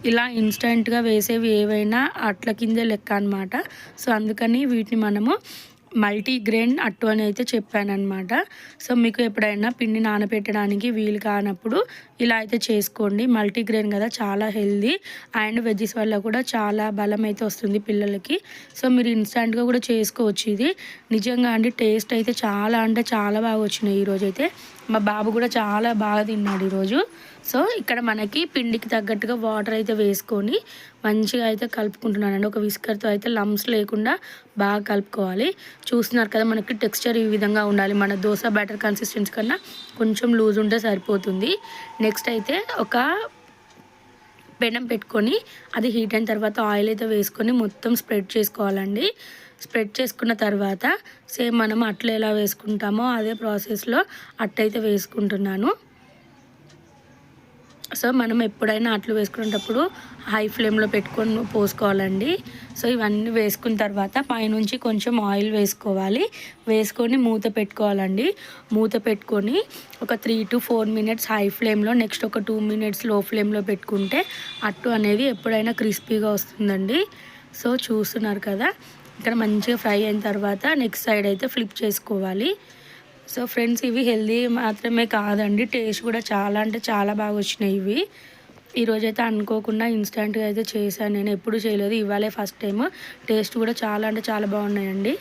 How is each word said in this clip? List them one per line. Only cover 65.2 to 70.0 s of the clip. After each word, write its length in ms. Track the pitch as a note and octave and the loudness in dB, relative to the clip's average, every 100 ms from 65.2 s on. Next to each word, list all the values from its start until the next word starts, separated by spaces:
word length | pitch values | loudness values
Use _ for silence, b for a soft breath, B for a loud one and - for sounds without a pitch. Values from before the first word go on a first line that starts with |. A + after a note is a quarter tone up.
| G#3 | 2
ఆయిల్ 200 | G3+ G#3 G#3+ | 2 2 2
వేసుకోవాలి. 680 | G3+ - G#3+ F#3+ F#3+ A3+ G#4+ B B B - | 0 0 -2 0 2 2 0 B B B 0
వేసుకొని 480 | A3 G#3+ - A#3 C4+ A#3 | 2 2 0 2 2 2
మూత 180 | A3 A3 G#3+ | 2 0 -2
పెట్టుకోవాలండి. 680 | G3+ - G#3 G3 F#3+ F#3+ D4+ A4 B B - G#3+ | -4 0 0 2 0 0 0 -2 B B -2 0
మూత 180 | A3 A3+ A3 | 2 0 0
పెట్టుకొని 500 | G3+ - G#3 G3+ D#4+ - B B B | -2 0 0 2 0 -2 B B B